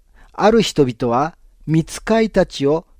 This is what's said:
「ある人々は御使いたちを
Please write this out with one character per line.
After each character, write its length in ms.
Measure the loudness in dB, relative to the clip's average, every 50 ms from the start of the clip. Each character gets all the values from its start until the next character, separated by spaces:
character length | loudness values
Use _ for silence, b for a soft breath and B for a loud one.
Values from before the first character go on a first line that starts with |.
| _ _ b b b b
「あ 200 | b 0 2 2
る 100 | 4 2
人 240 | 0 0 0 0 0
々 240 | 0 0 -4 -4 -2
は 240 | 0 0 -2 -4 -6 _ _ _ _ _ -6
御 140 | -2 0 0
使 400 | -2 -2 -10 -12 -4 -2 0 0
い 80 | 0 0
た 160 | 0 0 -2
ち 220 | -2 -4 -4 -2
を 180 | 0 0 -2 -4 _ _ _